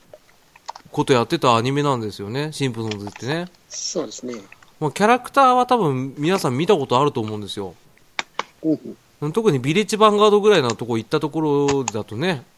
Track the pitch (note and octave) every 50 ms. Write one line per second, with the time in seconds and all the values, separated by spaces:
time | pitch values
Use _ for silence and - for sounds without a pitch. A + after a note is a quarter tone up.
0 | _ _ - - _ _ _ _ _ _ _ _ _ - - - - - - D3
1 | C#3+ - C3+ A#2+ A#2 - E3+ D3+ C#3+ C3 A#2 A2+ A#2 C3 C#3 D3 C#3+ D3 C3+ A#2+
2 | A2 G#2 - - G2+ G2+ A#2 C3+ D3+ D#3 D3 - C#3 C3 A2+ A2+ A2+ A2 G#2+ G2+
3 | G2+ G2+ - - A2 B2 D3+ E3+ F3+ F3+ - _ _ _ - - - - - F3+
4 | C3+ G#2+ - - - B2 A#2+ A2 G2 - - - - _ _ - D#3 C#3+ - -
5 | G3 G#3+ B3 A#3+ A#3+ - - C#4 C4+ B3+ B3 B3 B3 B3 B3+ A#3 F#3+ D3 C3+ B2+
6 | C3 C#3 B2+ D3 D3 E3 G3 F#3 - D3 B2 B2+ F3 F#3+ G#3 D#3 C3+ A#2 B2 B2
7 | D3 D3 - B2 A2 G#2+ G#2+ G#2 G2+ F#2+ - G#2 G2 F#2 D#2+ - _ _ _ _
8 | _ _ _ - - - _ - - - _ _ - D#3+ D3+ - - A2+ G#2 -
9 | _ _ _ _ D3 D3+ D#3 A3+ A3 G#3+ D3 C3 A#2 C#3 D#3 G3+ G#3+ - A3 G3+
10 | A3 G#3+ G#3 G#3 G#3+ G#3+ G3+ G#3 G3 G#3+ G#3 E3+ C3 A#2+ A2 - A#2+ A2 A#2 A2+
11 | A2 - D#3 D3+ D#3 D3 C#3+ D#3+ D#3 D3+ C#3+ C#3+ C#3+ C#3+ C#3 C#3 B2+ A2+ - G#2+
12 | G2+ - G#2+ A2 D#3+ F#3 E3+ B2 - _ _